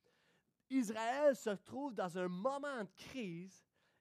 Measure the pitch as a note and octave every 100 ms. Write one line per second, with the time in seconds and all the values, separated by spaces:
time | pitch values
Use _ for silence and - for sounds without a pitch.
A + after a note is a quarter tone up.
0 | _ _ _ _ _ _ _ C4 G#3 A3
1 | A3+ C4+ D4 B3+ A3 F#3+ - B3 C#4+ G#3+
2 | F#3 F3+ F#3 F3+ A#3+ C#4 C#4+ B3+ G3+ -
3 | - C4 G3 E3+ F#3+ - _ _ _ _